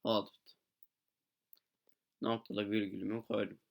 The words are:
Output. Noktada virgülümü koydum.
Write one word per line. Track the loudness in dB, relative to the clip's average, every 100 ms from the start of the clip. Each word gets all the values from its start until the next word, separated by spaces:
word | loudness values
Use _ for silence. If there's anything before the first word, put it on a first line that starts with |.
Output. | 4 2 2 _ -20 -20 _ _ -20 _ _ _ _ _ _ -20 _ _ _ _ _ _
Noktada | -2 -2 -2 -2 2
virgülümü | 2 0 -2 -4 -4 -2
koydum. | -2 -2 -6 _